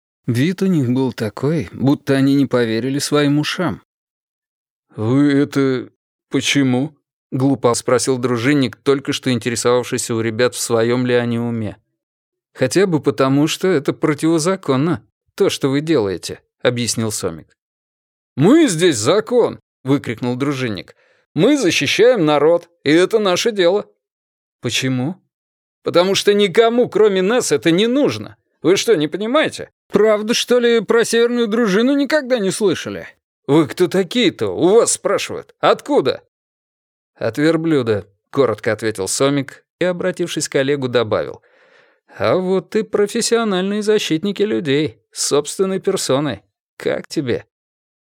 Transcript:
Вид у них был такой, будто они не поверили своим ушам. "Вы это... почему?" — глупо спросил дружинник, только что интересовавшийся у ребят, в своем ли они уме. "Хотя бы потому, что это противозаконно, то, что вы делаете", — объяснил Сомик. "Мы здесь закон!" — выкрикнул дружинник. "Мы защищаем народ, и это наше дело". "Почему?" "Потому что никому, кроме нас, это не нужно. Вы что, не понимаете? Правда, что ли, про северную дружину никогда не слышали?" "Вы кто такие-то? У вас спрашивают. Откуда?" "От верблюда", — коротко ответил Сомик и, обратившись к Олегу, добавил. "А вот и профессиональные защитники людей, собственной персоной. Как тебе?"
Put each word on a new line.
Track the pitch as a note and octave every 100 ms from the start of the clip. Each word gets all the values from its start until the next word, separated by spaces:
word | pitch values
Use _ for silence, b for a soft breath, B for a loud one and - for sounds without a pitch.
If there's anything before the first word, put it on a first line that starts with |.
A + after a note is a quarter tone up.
| _ _ -
Вид | A#2 D3+ F#3+
у | F#3+
них | E3+ B2
был | B2+ C3
такой, | - A2 - C#3 E3 G2
будто | - C3 D3 - C3+
они | C3+
не | C#3 C3+
поверили | B2 A#2 A2 B2 C#3
своим | - D3 D3 C#3+
ушам. | D3 - F3 F2 - _ _ _ _ _ _ _ _ _ _ -
"Вы | A2 C3 D3
это... | C#3 C#3+ C#3 C3+ C3 G#2+ _ _ _ _
почему?" — | C#3 - C#3 C3+ B2 D3 - _ _ _
глупо | C3+ C3+ B2+ B2
спросил | A#2 - A#2 - C3
дружинник, | A#2+ A#2+ A#2+ D3 B2+ -
только | - C#3 C#3
что | - -
интересовавшийся | A#2+ B2 A#2 B2 B2 A#2 B2 - A#2
у |
ребят, | A2+ A2 B2 -
в |
своем | - A#2 A#2 B2 B2
ли |
они | B2 A#2+ A#2
уме. | A#2+ A#2 G#2 E2+ _ _ _ _ _ _ _
"Хотя | - C3 E3 G3
бы | D#3
потому, | - - C3+ C#3 D#3
что | - -
это | E3 C#3+
противозаконно, | D3 D#3 C#3+ D#3+ E3 D#3 F#3+ - C3 D#3+ C3+ - _ _ -
то, | F#3+
что | - C#3
вы | C#3
делаете", — | D#3 D3+ G2+ F2 - - _ _
объяснил | B2 B2 A#2 - A2
Сомик. | G#2 F#2+ E2 - _ _ _ _ _ _ _ _ -
"Мы | D#3+ D#4 D4
здесь | D#3+ F3+ B2
закон!" — | A2 G3 G#3+ B3 E3 - _ _
выкрикнул | C3 C#3 - A2+ B2 B2
дружинник. | C#3 C3+ B2+ F#2+ - _ _ _ _ -
"Мы | G3+ D4
защищаем | G3 C#3 C#3 - A3+ B3 D3+
народ, | D3 D3+ E3+ - _ C3+
и |
это | D#3+ F#3 A3
наше | G3+ F3+ -
дело". | G#3 E3+ G3+ G3+ _ _ _ _ _ _ _
"Почему?" | B2+ - C3 B2+ C3 F#3 _ _ _ _ _ _
"Потому | - E3 F#3 G3
что | -
никому, | G3+ G3+ E3+ A3+ A#3+ A3
кроме | - G#3+ F#3+
нас, | F#3 B3 -
это | C#3+ F3
не | E3 A3+
нужно. | B3+ B3 G#2+ G2 - _ _
Вы | D3 F#3+
что, | - G3
не | D3+
понимаете? | F3+ G#3+ C#4+ C#4+ - - _ _
Правда, | - G#3+ G#3+ G#3+
что | A#3+ - B3
ли, | A#3+ A#3
про | F#3+ A#3
северную | A3+ A#3 A#3 A#3+ A#3
дружину | A3+ A#3 F#3 B3
никогда | C#4+ C#4+ D#4 B3+ B3+
не | F#3+
слышали?" | D#3+ G3+ C#3 - G2 D#2 - _ _ -
"Вы | D3 D3+
кто | - F3+
такие-то? | F3+ F#3 B3 G#3 - G#2+
У | F2+ D#3+
вас | A3 F3+
спрашивают. | - F3+ F3+ - F2 - _
Откуда?" | D3+ A3 - C#4+ C3+ E2+ - _ _ _ _ _ _ _ _ _
"От | A2+ A2
верблюда", — | D3+ E3 E3 D3+ A2+ G#2 - _ _
коротко | - B2 G2+ -
ответил | G#2+ A2+ G#2 F#2+
Сомик | - C#3 C#3+ C3 - _ _
и, | F3+
обратившись | F3 F#3 F3 F3 - D3+
к | D3
Олегу, | C3+ C#3+ B2+
добавил. | A#2+ A2+ G2+ C#2 - b b b b b b _ -
"А | G2+ D3+
вот | F#3 F#3+ F3+ G#3+
и |
профессиональные | A3 G3+ G3+ A#3+ - A#3 A3+ F#3 F#3+ G#3
защитники | G#3 G#3+ - D#3+ G3+ G3
людей, | G#3 A3 E3 C#3 D3+ - _
собственной | - - C#3+ D3 - F#3+ F#3+
персоной. | - F#3+ - C3 D3+ G2+ _ _ _ -
Как | - C2+ -
тебе?" | - C3+ F2+ - _ _ _ _ _